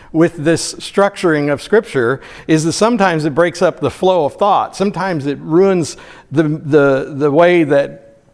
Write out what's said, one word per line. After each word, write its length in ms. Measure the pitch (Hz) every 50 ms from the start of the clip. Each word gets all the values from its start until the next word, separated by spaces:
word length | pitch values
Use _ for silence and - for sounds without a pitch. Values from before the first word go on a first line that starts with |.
| - -
with 260 | - 156 170 165 -
this 380 | 151 143 160 165 - - - -
structuring 760 | - - - - 196 196 202 202 - - 170 156 147 143 147
of 80 | 143 135
Scripture 640 | - - 202 226 - - - 135 117 123 135 135 - - - - -
is 180 | - 160 156 151
that 80 | 165
sometimes 520 | 147 - 202 233 247 196 196 185 165 156 147
it 100 | 160 131
breaks 260 | 160 175 175 - -
up 180 | 185 165 - -
the 100 | 147 123
flow 340 | - - 190 190 185 175 147
of 100 | 131 -
thought. 400 | - 202 208 185 127 107 - -
Sometimes 500 | - 190 208 - 160 185 190 175 147 131
it 120 | 143 139 135
ruins 580 | 156 165 156 175 196 196 190 180 147 - - - - - - - - _
the, 120 | 131 156
the, 720 | 160 151 156 156 175 139 151 147 143 139 135 131 - - 151
the 140 | 135 147 147
way 340 | 139 160 170 180 180 170 160
that 560 | 139 143 143 143 139 - - - - _ _ _ _